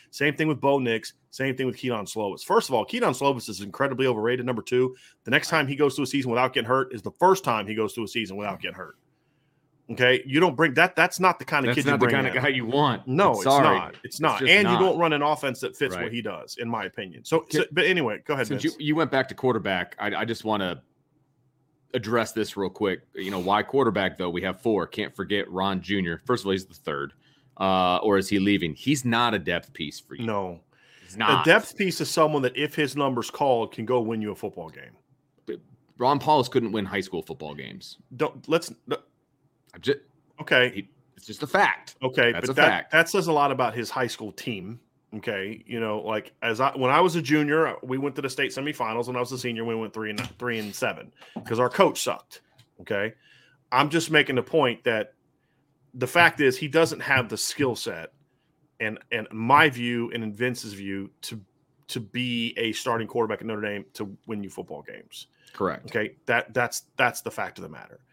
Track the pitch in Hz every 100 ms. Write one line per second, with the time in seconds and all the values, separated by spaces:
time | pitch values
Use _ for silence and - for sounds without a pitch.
0 | _ - 147 139 156 135 139 139 123 113
1 | - - _ - 135 131 131 - 127 113
2 | 95 110 101 87 - 214 220 120 104 240
3 | 214 127 139 127 110 95 98 - 139 123
4 | 131 110 113 127 123 113 - 123 127 127
5 | - _ - 139 - 160 135 139 143 135
6 | 135 143 127 117 127 127 113 131 131 120
7 | 101 - 180 190 143 113 101 110 107 -
8 | 104 120 101 98 104 90 92 87 82 -
9 | _ _ _ _ _ _ _ _ - 113
10 | 127 127 135 139 180 131 165 127 175 160
11 | 175 - 185 175 - 151 123 123 139 143
12 | 120 135 131 123 143 131 117 139 147 104
13 | - 143 196 113 110 139 139 120 82 -
14 | 131 - 156 107 131 196 208 - 190 156
15 | 170 147 147 147 139 120 131 - 139 90
16 | 85 120 107 85 - - 117 113 95 -
17 | 95 78 - 160 - 156 - 156 180 185
18 | 123 104 - 139 110 131 151 - 151 151
19 | 160 135 - - - 113 98 90 87 -
20 | 104 90 113 110 110 107 92 82 - _
21 | _ _ _ _ _ _ _ _ _ 127
22 | 107 117 110 113 101 101 92 - 101 90
23 | - - 95 98 87 104 104 135 117 101
24 | 92 - 90 87 95 92 117 101 82 -
25 | 80 - 87 101 - 90 98 95 85 101
26 | 87 82 - 120 98 95 92 85 - 71
27 | 69 - _ _ _ - 95 92 90 90
28 | 107 98 95 101 98 101 85 76 127 143
29 | 120 117 120 107 82 87 - - 76 -
30 | - 71 113 104 92 87 _ _ _ _
31 | - 95 110 202 - 208 - - 196 -
32 | 143 - 156 147 123 131 147 - 143 135
33 | 139 120 107 - 143 120 110 - 110 127
34 | 110 113 104 90 104 90 82 - - -
35 | _ _ _ _ - - _ _ _ -
36 | 123 143 151 151 123 131 113 107 92 101
37 | 92 85 - 73 76 73 64 50 - -
38 | _ 123 147 127 - 165 - - - 139
39 | - _ _ _ _ _ _ - - 139
40 | - _ _ - 156 139 123 98 101 _
41 | _ - - 101 143 190 170 - - -
42 | 131 131 120 98 123 135 147 90 - 156
43 | 165 202 170 151 143 131 123 117 110 -
44 | 123 - 110 - - 104 92 120 _ _
45 | _ 107 117 101 98 113 - 117 110 107
46 | 104 107 - _ 113 110 135 139 127 147
47 | 180 165 135 151 147 151 151 87 123 131
48 | 139 139 135 - 135 - 143 143 113 117
49 | 120 123 123 127 123 113 117 113 110 110
50 | 107 107 110 - 123 113 104 - 117 82
51 | - _ - - - 117 123 - 175 -
52 | - - - - _ _ _ - 87 101
53 | 107 - _ _ _ _ _ 123 143 165
54 | - 156 139 131 113 165 131 113 123 110
55 | 104 _ _ _ _ _ _ _ _ 127
56 | 127 175 170 - 139 127 151 160 160 147
57 | - 131 113 107 - - 135 110 - 85
58 | 80 _ _ _ _ _ _ - 110 110
59 | - 117 107 110 117 139 156 120 120 120
60 | 117 117 110 101 127 117 110 98 98 98
61 | 98 _ - 113 95 _ _ _ - 127
62 | 104 123 123 120 117 - 113 107 - 117
63 | 107 123 110 104 113 107 104 104 - -
64 | 101 98 - 107 98 - 85 73 - -
65 | - - - _ _ - 95 - - 113
66 | 107 - - 120 - 120 120 - - -
67 | 123 - - - 92 - 87 73 - -
68 | _